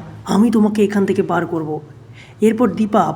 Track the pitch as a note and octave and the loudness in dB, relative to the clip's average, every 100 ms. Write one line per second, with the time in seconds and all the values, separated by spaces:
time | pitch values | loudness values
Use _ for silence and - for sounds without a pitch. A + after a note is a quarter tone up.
0 | - - - F3+ A#3 A3 G#3 G#3+ G3+ G3+ | -8 -16 -4 2 2 4 2 2 0 0
1 | G3 F#3+ E3+ F3 E3+ E3+ D#3 D3+ - - | 0 0 0 -2 -2 -6 -6 -8 -12 -20
2 | - - - - G#3+ A3 A#3+ F3 G#3+ A3 | -20 -20 -20 0 0 2 0 0 0 2
3 | D#3+ | 0